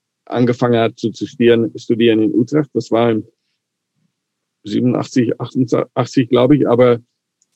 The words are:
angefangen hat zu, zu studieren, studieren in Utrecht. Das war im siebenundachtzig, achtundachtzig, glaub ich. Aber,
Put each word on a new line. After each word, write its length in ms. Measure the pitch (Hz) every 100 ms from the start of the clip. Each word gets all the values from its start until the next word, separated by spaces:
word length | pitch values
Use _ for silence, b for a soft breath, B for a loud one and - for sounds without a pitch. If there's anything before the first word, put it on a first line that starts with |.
| _ _ -
angefangen 540 | 120 123 120 123 117
hat 200 | 113 -
zu, 100 | 113
zu 160 | - 104
studieren, 480 | - 117 117 113 -
studieren 460 | - 120 117 110
in 120 | 107
Utrecht. 360 | - 120 151 147
Das 180 | 117 -
war 180 | 110 120
im 140 | 110 101 _ _ _ _ _ _ _ _ _ _ _ _ _
siebenundachtzig, 800 | 104 110 123 - - - 117 -
achtundachtzig, 880 | 123 135 123 135 139 - 127 - 120
glaub 240 | 123 127
ich. 160 | 143 127
Aber, 300 | 120 127 120 - _ _ _ _